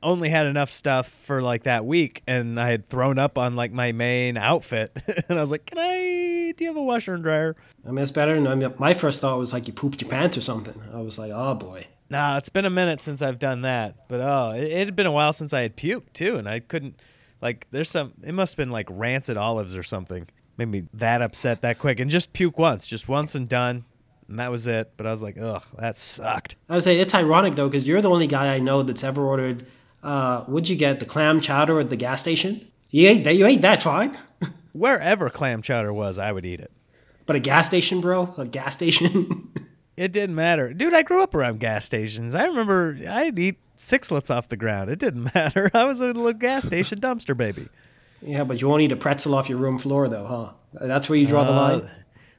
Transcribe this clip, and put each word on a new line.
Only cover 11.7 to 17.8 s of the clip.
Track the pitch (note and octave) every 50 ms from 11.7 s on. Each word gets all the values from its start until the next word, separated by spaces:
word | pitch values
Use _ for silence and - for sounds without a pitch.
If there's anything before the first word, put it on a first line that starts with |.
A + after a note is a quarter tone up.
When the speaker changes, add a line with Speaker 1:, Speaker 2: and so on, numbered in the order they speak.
| F#2 F#2 F2+ - _ _ _ _
Speaker 1:
Nah, | C#3+ C#3 D3 C#3+ C#3 C#3
it's | - -
been | - F#3+ G3
a | F#3+
minute | F#3 F#3 F3+ F3 D#3+ C#3+
since | - D#3 D3 C3+
I've | D3 C3+ B2+ A#2+
done | C#3+ C3+ C3 B2
that, | B2+ C3 B2+ A#2+ A2 G#2 - - _ _
but, | B2 B2
oh, | B2 C#3 C#3+ C#3 B2 A2+
it, | A2 A#2+ C#3+
it | D#3 D#3+ F3+ G3
had | G3+ F#3+
been | F#3+ G3+
a | F3+
while | D3 D3 D3+ D3+ D3
since | - D#3+ C#3+ -
I | C3+
had | A#2+ A2 - -
puked, | - D#3+ A3 B3+ - _ _
too, | - E3 G3 A#3+
and | D3+ G#2 G2+
I | G#2+ A#2
couldn't, | A#2 _ - D#3+ C#3 C3+ - _ _ _ _ _ _ _ _ _
like, | - A#2+ A#2+ - - _
there's | - C3+